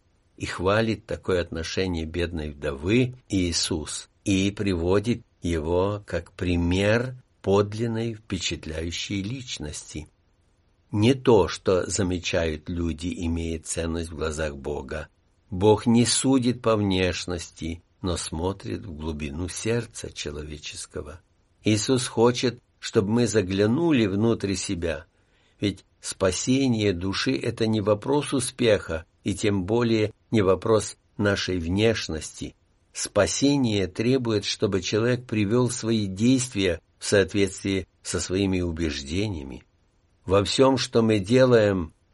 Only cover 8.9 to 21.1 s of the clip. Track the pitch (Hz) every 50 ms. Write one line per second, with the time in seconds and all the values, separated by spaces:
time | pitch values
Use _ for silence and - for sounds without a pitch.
8.9 | 85 - - - 104 98 92 104 131 139 127 - - - 73 76 76 - - -
9.9 | - 76 73 - _ _ _ _ _ _ _ _ _ _ _ _ _ _ _ _
10.9 | - 104 107 123 139 127 - 135 117 98 85 78 - - - 104 92 90 - -
11.9 | - - 95 90 90 85 - - 98 87 82 80 78 76 - - 90 87 85 82
12.9 | 78 76 85 87 - - 85 82 82 82 82 82 82 78 - - - 87 82 82
13.9 | 82 85 82 80 82 73 80 78 73 78 80 76 71 69 67 73 73 73 69 65
14.9 | 78 78 78 - _ _ _ _ _ _ _ - 95 90 101 107 107 101 - 123
15.9 | 117 120 120 - - - - 131 135 131 117 123 120 123 - 113 113 104 104 98
16.9 | 95 92 92 90 85 - - 87 87 85 - - - - - 82 82 - _ _
17.9 | _ _ - 90 85 - - - - 80 87 95 98 101 - 110 101 - 104 95
18.9 | 76 73 78 80 76 73 78 71 71 82 92 90 - - - 110 117 120 117 -
19.9 | - - - 80 - - - 76 73 76 76 76 76 73 - - - 85 - -
20.9 | - 80 - -